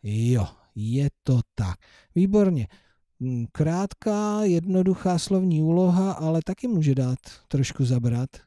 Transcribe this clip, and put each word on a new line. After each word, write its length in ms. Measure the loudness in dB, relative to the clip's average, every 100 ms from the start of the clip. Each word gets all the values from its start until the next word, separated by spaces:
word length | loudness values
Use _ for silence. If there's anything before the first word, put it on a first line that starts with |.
Jo, 440 | -4 -2 2 2 0 -8 _ -10
je 340 | -4 -2 -2 _
to 180 | 0 0 0 -6
tak. 240 | -6 -6 _ -20 _ 0
Výborně. 520 | 2 4 2 0 -4 -10 _ _ _ _
Mm, 260 | -6 -4 -6
krátká, 920 | -2 -2 0 -4 -4 -4 -2 -2 -2
jednoduchá 760 | 0 0 0 0 2 0 0 -2
slovní 420 | 0 0 2 2
úloha, 500 | 2 4 4 4 0
ale 300 | -2 -2 -2 -2
taky 220 | -6 -2
může 280 | 0 2 2
dát 240 | 0 -4 -8 -20 _
trošku 380 | -2 -2 0 0
zabrat. 440 | 2 0 -2 -4 -10